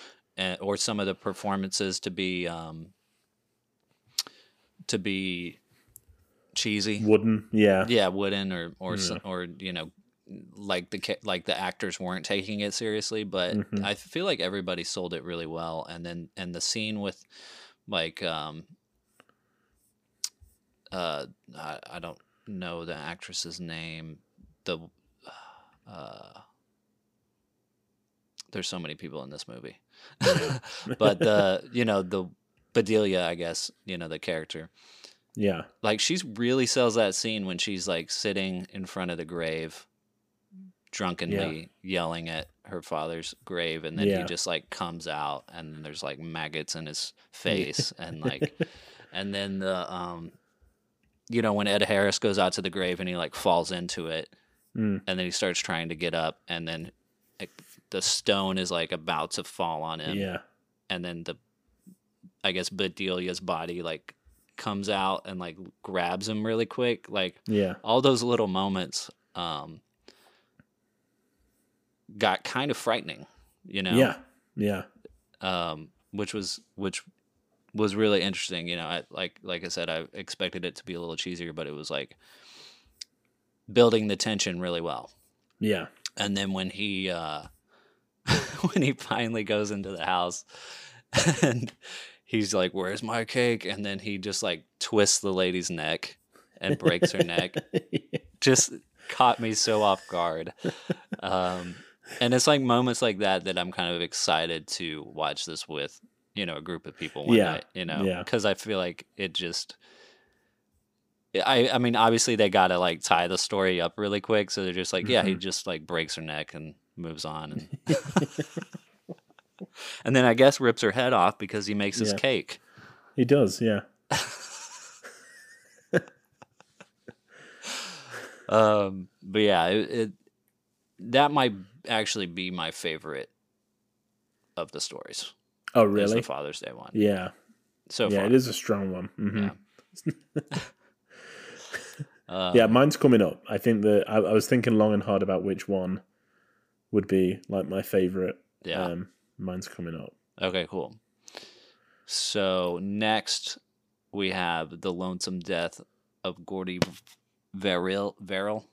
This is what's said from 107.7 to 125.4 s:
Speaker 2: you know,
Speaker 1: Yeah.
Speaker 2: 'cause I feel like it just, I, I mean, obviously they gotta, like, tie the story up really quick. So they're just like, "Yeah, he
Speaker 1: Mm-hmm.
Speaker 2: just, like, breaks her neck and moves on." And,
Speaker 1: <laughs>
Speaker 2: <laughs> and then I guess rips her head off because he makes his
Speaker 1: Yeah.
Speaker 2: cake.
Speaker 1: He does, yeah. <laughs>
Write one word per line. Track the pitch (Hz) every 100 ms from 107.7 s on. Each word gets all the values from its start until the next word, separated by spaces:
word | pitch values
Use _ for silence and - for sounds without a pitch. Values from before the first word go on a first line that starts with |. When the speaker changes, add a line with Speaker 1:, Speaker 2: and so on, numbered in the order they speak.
Speaker 2:
you | 90 85
know, | 78
Speaker 1:
Yeah. | 95 90 -
Speaker 2:
'cause | 120 101
I | 95
feel | 107 98
like | 90 85 - -
it | 95
just, | 78 87 - - - - - - _ _ _ _ _ _ _ _ _ _ _ _ 95
I, | 104 131 120
I | 123
mean, | 120 117
obviously | 113 113 127 110
they | 104
gotta, | 98 92 90
like, | 90 82
tie | - 87 87
the | 92
story | - 101 95 90
up | 85 -
really | 104 101
quick. | - 107 98
So | -
they're | 95
just | 90 87
like, | 92 107
"Yeah, | 120
he | 104
Speaker 1:
Mm-hmm. | 92
Speaker 2:
just, | 95 - -
like, | 82 78
breaks | 85 78 -
her |
neck | 80 76 76
and | 78 78 - _ -
moves | 82 78 80
on." | 78 78
And, | 73 78 - -
Speaker 1:
<laughs> | 539 - 196 147 - - - - - _ _ - - _ - _ -
Speaker 2:
<laughs> | - - - - -
and | 131
then | 123
I |
guess | 117 135 -
rips | 127 110
her | 110
head | 113 127
off | 117 90 -
because | 101 107 98
he |
makes | 104 101 117
his | 107
Speaker 1:
Yeah. | 101
Speaker 2:
cake. | 135 110 - - _ - - - _ -
Speaker 1:
He | 123
does, | 143 107 -
yeah. | 113 101 - _ -
<laughs> | - - - - - - - - - - - - -